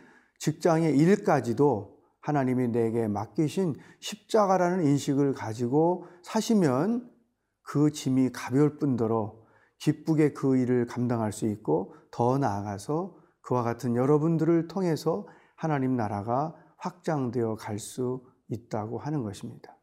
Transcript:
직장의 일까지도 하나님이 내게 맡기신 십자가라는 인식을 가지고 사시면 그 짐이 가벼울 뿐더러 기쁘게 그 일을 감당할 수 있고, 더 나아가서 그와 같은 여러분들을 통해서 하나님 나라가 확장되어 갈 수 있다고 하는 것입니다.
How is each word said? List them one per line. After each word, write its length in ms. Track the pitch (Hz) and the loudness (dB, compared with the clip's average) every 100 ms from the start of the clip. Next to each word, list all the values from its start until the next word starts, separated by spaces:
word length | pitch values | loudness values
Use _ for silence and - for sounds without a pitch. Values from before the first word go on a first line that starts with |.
| - _ _ - | -20 _ _ -6
직장의 580 | - 147 180 160 165 135 | -6 0 2 2 4 4
일까지도 960 | 165 202 190 151 117 117 143 110 98 - _ _ | 6 4 4 2 2 2 2 2 -6 -18 _ _
하나님이 480 | - 147 127 127 123 | -2 0 0 0 0
내게 380 | 117 113 113 110 | 0 0 0 -2
맡기신 680 | 101 107 - 151 - 185 120 - - | -2 -4 -2 -2 0 -2 -4 -12 -16
십자가라는 840 | - - - 226 196 190 175 185 147 | -14 -14 -2 2 4 2 2 2 2
인식을 480 | 143 - 139 143 | 2 0 0 0
가지고 720 | 127 110 110 120 143 165 180 - - | -2 -6 -4 0 2 2 0 -6 -20
사시면 880 | - 220 214 220 160 127 185 240 - _ _ _ _ _ | -6 -4 2 4 4 2 0 -2 -6 _ _ _ _ _
그 300 | - 143 151 | -4 2 2
짐이 420 | 147 135 131 127 | 2 0 2 2
가벼울 460 | 123 - 127 147 147 | 0 -2 2 2 2
뿐더러 580 | 143 117 110 113 104 - _ _ _ - | 0 2 2 0 -2 -8 _ _ _ -6
기쁘게 540 | - 143 - 156 147 | -2 -2 0 2 2
그 240 | 143 135 131 | 2 2 2
일을 300 | 123 123 120 | 2 2 0
감당할 460 | - 120 120 110 | -2 -2 0 -2
수 140 | - 117 | -2 -4
있고, 480 | 104 - 156 196 - _ | -4 -2 -2 -2 -12 _
더 280 | - 120 135 | -2 0 2
나아가서 760 | 131 101 104 98 - 151 185 - _ _ | 0 -2 -6 -8 -6 -6 -6 -12 _ _
그와 200 | - 123 | -4 -2
같은 320 | 117 117 127 | -2 -4 -2
여러분들을 760 | 117 135 151 156 165 156 170 165 | 0 4 4 2 2 2 2 0
통해서 580 | 196 180 151 160 190 208 - _ | -2 -2 0 -2 -4 -6 -20 _
하나님 420 | - 160 147 131 127 | -8 -2 -2 0 -2
나라가 580 | 104 101 101 123 156 - _ - | -2 -4 -2 -2 -4 -8 _ -12
확장되어 800 | 180 - - 151 127 120 113 107 | -12 -8 -4 -2 -2 -2 -2 -4
갈 220 | - 104 | -8 -8
수 460 | - - 123 127 - _ - | -8 -6 -6 -6 -12 _ -10
있다고 500 | 110 - 117 107 117 | -10 -6 -6 -6 -8
하는 240 | 143 151 | -6 -4
것입니다. 540 | 110 - 120 123 - - | -6 -8 -14 -16 -20 -20